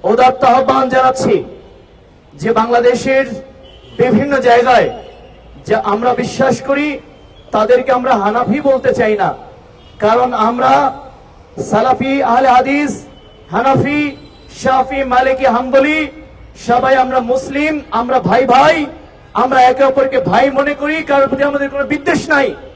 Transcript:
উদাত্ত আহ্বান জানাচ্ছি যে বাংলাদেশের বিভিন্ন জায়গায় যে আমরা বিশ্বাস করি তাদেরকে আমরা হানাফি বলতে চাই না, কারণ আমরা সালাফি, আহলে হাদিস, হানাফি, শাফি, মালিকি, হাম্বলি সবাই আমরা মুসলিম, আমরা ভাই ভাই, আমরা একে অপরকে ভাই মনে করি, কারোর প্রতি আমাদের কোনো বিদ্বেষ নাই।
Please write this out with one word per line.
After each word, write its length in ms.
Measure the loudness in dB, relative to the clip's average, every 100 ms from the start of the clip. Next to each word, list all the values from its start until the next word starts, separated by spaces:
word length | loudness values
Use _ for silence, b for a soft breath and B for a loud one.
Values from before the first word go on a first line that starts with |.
উদাত্ত 400 | 0 2 2 2
আহ্বান 440 | 2 2 2 0 0
জানাচ্ছি 560 | 2 2 0 0 0 -2 -16 -20 -20 -20 -20 -20 -20 -20
যে 180 | -8 -2
বাংলাদেশের 720 | 0 2 2 2 0 0 0 -2 -8 -16 -20 -20 -20 -20 -2
বিভিন্ন 420 | 0 2 0 0
জায়গায় 520 | 4 4 4 2 2 -6 -16 -20 -20 -20 -20 -20
যে 100 | -4 -2
আমরা 300 | -2 -2 -2
বিশ্বাস 480 | -2 -4 -2 -2 -2
করি 380 | -2 -2 -2 -8 -14 -20 -20 -20 -6
তাদেরকে 420 | -2 2 0 2
আমরা 240 | -2 0 0
হানাফি 440 | 0 -2 -2 -2
বলতে 340 | 0 0 0
চাই 220 | 0 0 0
না, 180 | -2 -4 -16 -20 -20 -20 -20 -4
কারণ 360 | 0 2 0
আমরা 580 | 0 -2 0 2 2 0 -4 -16 -20 -20 -20 -20 -12 -2
সালাফি, 520 | 0 0 0 0 -2
আহলে 260 | 0 2 4
হাদিস, 580 | 4 2 -2 -2 -6 -14 -20 -20 -20 -8
হানাফি, 680 | -2 0 2 0 -2 -4 -6 -20 -20 -20 -6
শাফি, 460 | 0 0 0 -4
মালিকি, 420 | 0 2 2 0 0
হাম্বলি 640 | 0 2 2 2 0 -4 -10 -20 -20 -20 -16 -2
সবাই 300 | 0 2 2
আমরা 240 | 2 0
মুসলিম, 640 | 0 -4 -2 -4 -2 -4 -4
আমরা 300 | -6 -2 -2
ভাই 260 | 0 0 4
ভাই, 400 | 4 4 2 -4 -10 -20 -20 -10
আমরা 280 | -4 0 4
একে 220 | 4 4
অপরকে 360 | 2 2 0 0
ভাই 300 | 0 2 2
মনে 240 | 0 -2
করি, 280 | -2 -4 -4
কারোর 280 | 0 0 0
প্রতি 140 | 0
আমাদের 240 | -2 -2 -4
কোনো 160 | -4
বিদ্বেষ 440 | -4 -4 -2 -2 0
নাই। 260 | 0 0 -4 -16